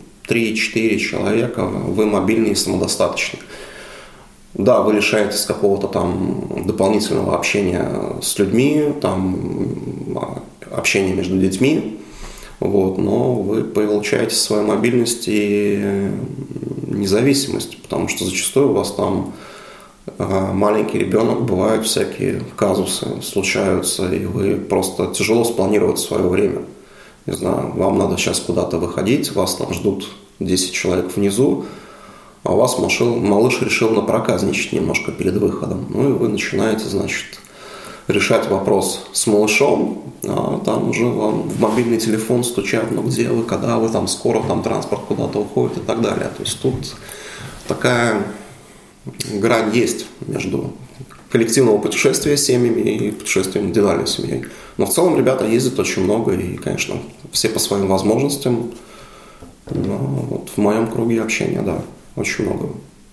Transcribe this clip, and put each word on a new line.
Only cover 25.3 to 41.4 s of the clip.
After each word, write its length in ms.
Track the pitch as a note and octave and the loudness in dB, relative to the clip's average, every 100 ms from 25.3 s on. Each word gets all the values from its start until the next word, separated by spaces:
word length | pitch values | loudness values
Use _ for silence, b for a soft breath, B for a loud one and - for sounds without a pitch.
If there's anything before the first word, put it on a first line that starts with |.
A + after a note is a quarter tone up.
| A#2 A2+ | 2 2
спланировать 520 | - G2 G#2 F#2 - | 2 2 4 4 0
свое 300 | - - F2+ | -2 0 2
время. 320 | F#2 G2 - - - B B B B - | 2 2 0 -8 -16 B B B B -8
Не 80 | |
знаю, 380 | - - E2+ - - | -4 -2 -2 -2 0
вам 220 | F#2 F#2+ | 2 2
надо 200 | F#2+ - | 2 0
щас 220 | - F2+ | -2 -2
куда-то 380 | - F2 - E2+ | -2 -2 0 -2
выходить, 540 | E2+ - G2 C#3 - | -2 -2 0 0 0
вас 220 | F#2+ F#2 - | -2 -2 -2
там 180 | - | -4
ждут 360 | - G2+ F#2+ - - - - | -2 0 -2 -6 -14 -20 -6
десять 340 | F#2 F2+ - | 0 2 0
человек 420 | - - F2+ F2+ - | -2 0 0 0 0
внизу, 500 | G2+ G#2 C3+ - C2 B B B B B B B | 2 4 2 2 -4 B B B B B B B
а 80 | - | 0
у 40 | F#2 | 2
вас 200 | B2 - | 4 2
машин-, 480 | - - A#2+ A#2 G2+ | 0 2 2 2 4
малыш 360 | G2+ B2 - | 4 4 2
решил 300 | G#2+ - A2 | 0 2 2
напроказничать 840 | A2 - - A2 F#2 F#2 - - | 2 2 0 0 0 0 0 -2
немножко 400 | D#2 - - - | -2 0 -2 -4
перед 240 | - - - | -2 0 2
выходом. 480 | - - - F2+ - | 0 0 -4 -4 -4
Ну 200 | G#2+ C#3 | 0 2
и 20 | |
вы 160 | - A2+ | 2 0
начинаете, 560 | G#2 - G2 A2 G#2+ - | 0 -2 0 0 0 -2
значит, 500 | G2 - - - - B B B B B B - | -2 -2 -6 -8 -16 B B B B B B -2
решать 400 | - - A#2 - | 0 2 2 2
вопрос 580 | F#3+ - G2 - - - | 0 2 2 0 -4 -6
с 120 | - A#2 | -2 4
малышом, 760 | G#2 G#2+ - C#3 - - - - - - | 4 4 4 4 4 0 -2 -10 -8 -4
а 320 | - - - - | -2 -2 -2 0
там 240 | A2 - | 0 0
уже 160 | A2 A#2+ | 0 0
вам 380 | A#2 G#2+ G#2+ | 2 0 0